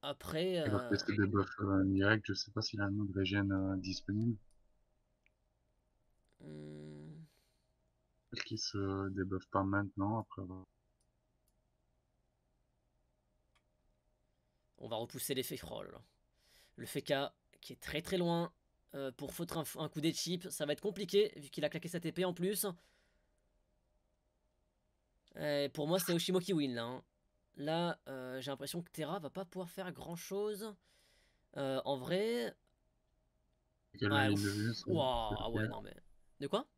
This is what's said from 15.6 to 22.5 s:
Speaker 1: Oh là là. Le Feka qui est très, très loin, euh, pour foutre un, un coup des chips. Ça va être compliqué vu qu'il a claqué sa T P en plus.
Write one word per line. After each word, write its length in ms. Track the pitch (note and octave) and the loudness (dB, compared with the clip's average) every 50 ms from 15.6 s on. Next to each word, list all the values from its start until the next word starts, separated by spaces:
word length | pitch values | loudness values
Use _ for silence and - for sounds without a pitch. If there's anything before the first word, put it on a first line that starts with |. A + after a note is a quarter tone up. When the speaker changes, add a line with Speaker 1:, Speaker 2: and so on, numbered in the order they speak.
| - D#2+ | -8 -8
Speaker 1:
Oh 120 | - - G1+ | -8 -8 -10
là 80 | - | -10
là. 120 | - - A2+ _ _ _ _ _ _ _ _ _ _ - - _ _ | -12 -16 -20 _ _ _ _ _ _ _ _ _ _ -20 -20 _ _
Le 100 | - A2+ | -12 -12
Feka 480 | - - C#3+ C3+ - D3 C3+ C#3+ C3 - _ _ _ - _ - | -6 -6 -6 0 2 2 2 2 -2 -6 _ _ _ -20 _ -16
qui 100 | - B2+ | -16 -16
est 80 | - | -12
très, 220 | - - - D3+ E3+ | -10 -4 -4 -4 -2
très 160 | - F#3+ F#3 | 0 0 2
loin, 340 | F3 E3+ E3+ E3+ E3+ E3+ _ _ _ _ _ _ _ _ - | 4 4 4 2 2 0 _ _ _ _ _ _ _ _ -8
euh, 160 | C#3+ C#3 C3+ | -6 -6 -6
pour 220 | B2 - D3 C#3 - | -6 -6 -8 -8 -6
foutre 240 | - E3+ D#3+ - | -6 -6 -4 -2
un, 80 | E3 D3+ - - - D#3+ | -4 -4 -4 -4 -4 -4
un 60 | D3 | -4
coup 140 | - D#3 D3 | -4 0 0
des 100 | E3 D#3+ | 0 0
chips. 380 | - - E3 F3+ F3+ - F#3 | 0 -2 -2 -2 -4 -4 -6
Ça 160 | - - D#3 | -6 -4 0
va 80 | C#3+ D3 | 0 -2
être 80 | C#3+ - | 0 0
compliqué 500 | G3+ F#3 F#3 G#3 F3 - G3+ G#3+ - - - | -4 -2 -2 -6 2 4 4 4 4 2 -8
vu 100 | C#3+ C3+ | -16 -10
qu'il 160 | - - D3+ | -6 -2 -2
a 60 | D3 | -2
claqué 180 | D#3 F3 - E3 | -2 -2 -6 -4
sa 100 | F3 E3+ | -6 -2
T 140 | E3+ E3 D#3 | -2 -2 0
P 140 | E3+ F#3 | 0 0
en 80 | F#3 F3 | 0 2
plus. 320 | F3 F3 F#3 | 0 0 0